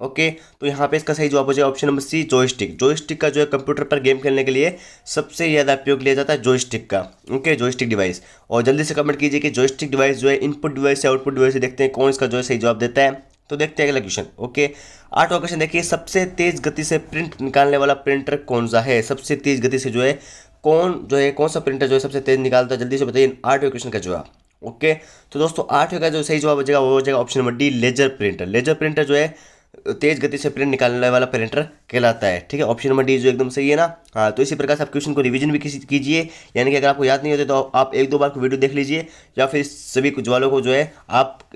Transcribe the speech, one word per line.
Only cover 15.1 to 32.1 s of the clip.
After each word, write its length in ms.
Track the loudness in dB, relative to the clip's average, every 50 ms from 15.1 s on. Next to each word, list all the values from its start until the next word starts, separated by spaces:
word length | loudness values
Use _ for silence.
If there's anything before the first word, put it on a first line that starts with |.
| 0
आठवां 260 | 0 2 2 0 -2
क्वेश्चन 200 | -2 -4 -4 -2
देखिए, 220 | -2 -2 -2 -2 -2
सबसे 420 | -2 -4 -4 -4 -2 -2 -2 -2
तेज 340 | -2 -2 0 0 0 0 -2
गति 220 | -4 -4 -4 -4 -2
से 140 | -2 -2 -2
प्रिंट 420 | -2 -4 -6 -6 -6 -8 -8 -8
निकालने 360 | -6 0 2 4 4 4 4
वाला 160 | 2 2 2 0
प्रिंटर 400 | 0 0 -2 -2 -2 -2 -4 -4 -4 -4
कौन 220 | -2 -2 -2 0 2
सा 120 | 0 0
है? 200 | 2 2 2 0 0
सबसे 320 | -2 -4 -6 -4 -4 -4
तेज 240 | -2 0 -2 0 0
गति 180 | 0 0 -2 -2
से 100 | -4 -4
जो 120 | -2 0 0
है 160 | 0 0 -2 -6 -20 -20 -20 -20 _ _ _ 0
कौन, 300 | 2 4 4 2 0 -2 -4 -4
जो 140 | -2 0
है 140 | 2 2 0 0
कौन 160 | 0 -2 -2
सा 100 | -2 -2
प्रिंटर 280 | -4 -4 -2 0 0
जो 60 | 2 2
है 60 | 0
सबसे 200 | 0 -2 -6 -4
तेज 180 | 0 2 2 2
निकालता 360 | 2 2 2 2 2 2 -2
है? 40 | -4
जल्दी 160 | -4 -2 -2
से 80 | -2 -2
बताइए 320 | 0 2 4 2 2 2 -2 -2
आठवें 240 | 0 0 2 0 -2
क्वेश्चन 180 | -4 -6 -8 -8
का 100 | -8 -6
जवाब। 300 | -6 -6 -6 -8 -8 -12 _ _ _ _ _ _
ओके, 320 | -16 -16 -8 -2 0 0 0 -2 -4 -18 -20 -20 _ _
तो 80 | -2 0
दोस्तों 240 | 0 0 0 -4 -4 0
आठवें 280 | 0 0 2 0 -2 -2
का 80 | -2 0
जो 120 | 0 -2 -2
सही 160 | -2 -2 0
जवाब 180 | 2 2 0
हो 60 | 2 2
जाएगा 160 | 2 2 4
वो 100 | 4 4
हो 100 | 4 2
जाएगा 180 | 2 2 0 0
ऑप्शन 200 | 0 0 -2 -2
नंबर 120 | 0 0 0
डी 160 | 0 0 0
लेजर 360 | 2 2 0 2 2 2 0 0
प्रिंटर। 360 | 0 -2 -4 -4 -2 -4 -4
लेजर 260 | -2 0 0 2 0 0
प्रिंटर 300 | 0 -2 -2 0 0 0
जो 120 | 2 2
है 120 | 2 2 0 -4 -10 -20 -20 _ _ _ _ _ -10 -8 -8
तेज 280 | -4 0 0 0 0 0
गति 180 | -2 -4 -4
से 120 | -4 -6 -4
प्रिंट 200 | -4 -2 -2 0
निकालने 380 | 0 2 2 0 2 2 2 2
वाला 160 | 2 2 2
प्रिंटर 340 | 0 -2 -4 -4 -4 -4 -4 -4 -6 -8 _ _ -4
कहलाता 360 | -2 2 2 2